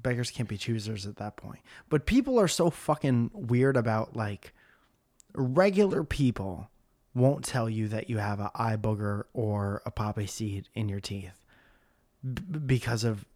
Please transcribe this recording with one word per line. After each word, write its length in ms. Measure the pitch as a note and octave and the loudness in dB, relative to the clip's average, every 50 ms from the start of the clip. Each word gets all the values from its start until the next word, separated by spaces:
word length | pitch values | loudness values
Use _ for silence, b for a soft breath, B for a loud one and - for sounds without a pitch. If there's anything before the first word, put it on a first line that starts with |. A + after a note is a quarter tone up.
beggars 300 | A#2 B2+ B2 A#2+ A#2+ - | -4 -2 -2 -2 -2 -4
can't 160 | - - A#2 | -4 -6 -4
be 100 | - G#2+ | -4 -4
choosers 480 | G2 - A#2+ A2+ A2 G2+ A2 A2 G2 G2 | -6 -4 -4 -4 -4 -4 -6 -8 -8 -8
at 120 | G#2 G#2 | -10 -10
that 180 | - G#2 G#2+ - | -8 -10 -10 -10
point. 240 | - - G#2 - - B B B B B - | -12 -16 -16 -16 -18 B B B B B 0
But 160 | D3+ D3 - | 0 0 2
people 340 | - G#3+ C4+ A#3+ C#4 B3+ A#3 | 4 4 4 4 4 4 4
are 80 | G3 | 4
so 220 | D#3 - - E3+ E3+ | 4 4 2 2 2
fucking 640 | - - - - D3 - - C3+ B2+ A#2 A#2 A2+ - | 2 -2 -2 -2 -2 0 2 2 4 2 2 0 -4
weird 420 | G#3 C#3+ A2+ B2 B2 C3 C#3 C3+ | -8 -2 0 2 4 4 4 4
about, 380 | B2 A2+ A#2 A2 A2 A2+ - - | 2 2 2 0 0 -2 -2 -4
like, 380 | A#2 G#2+ G2+ G2+ - - - b b b b b b b b b _ _ _ _ _ - _ - | -4 -4 -4 -4 -8 -14 -20 b b b b b b b b b _ _ _ _ _ -20 _ -4
regular 720 | - C3 B2+ C3 F3 F#3+ G#3 F#3 G3+ G#3 F#3+ - - D#3 | -2 -2 2 4 6 6 6 6 6 4 4 4 0 -2
people 640 | - - - C3+ B2 - - F#2+ G2 F2 D#2+ G#2+ - _ _ _ _ _ _ _ _ - | -2 0 2 4 2 2 0 -4 -6 -6 -8 -12 -14 _ _ _ _ _ _ _ _ 0
won't 280 | B2 B2+ C3+ D3 D3+ - | 4 4 4 4 2 -4
tell 260 | - - B2+ A2+ A2+ | -4 -2 -2 -2 0
you 180 | A2 A2 A2 | 0 -2 -2
that 220 | G#2 A2 A2 - - | -2 -2 -4 -4 -2
you 80 | A#2 G#2+ | -2 -2
have 200 | G#2 G#2 G2+ G2+ | -2 -2 -2 -4
an 100 | G2+ - - | -4 -6 -2
eye 220 | - A2+ A2+ A2 | -2 0 0 0
booger 460 | G#2+ G#2+ A2 G#2+ G2+ G#2 G#2 G2+ G#2 - _ - | 0 0 0 0 0 -2 -2 -2 -4 -6 _ -6
or 480 | C3 A2 G#2+ G#2 G2+ G2+ G2+ G2+ - - | -4 -2 0 0 0 0 -2 -2 -4 -6
a 60 | A2 | -8
poppy 360 | - - G#2+ G#2+ G2+ A2 G2+ | -6 -4 -4 -2 -2 -4 -4
seed 420 | G2 - - A2 G#2 G2 G2 - _ - | -6 -6 -6 -6 -4 -6 -6 -10 _ -6
in 120 | A2+ A2 | -4 -4
your 120 | G2+ G2 G2+ | -2 -4 -4
teeth 440 | - - G2+ G2 F#2 F2+ - _ _ b b b b b b b b b b b b b _ - - | -6 -6 -8 -8 -10 -12 -18 _ _ b b b b b b b b b b b b b _ -10 -8
b-, 180 | C3 B2 - - F#3 D#3 D#3 | -6 -6 -6 -6 -6 -6 -4
because 440 | C#3+ C3 C3 A#2 - A#2 A#2+ G#2+ A#2 | 0 2 2 2 2 0 -2 0 0
of 220 | A#2 A2 G2+ - _ _ | 0 -2 -2 -8 _ _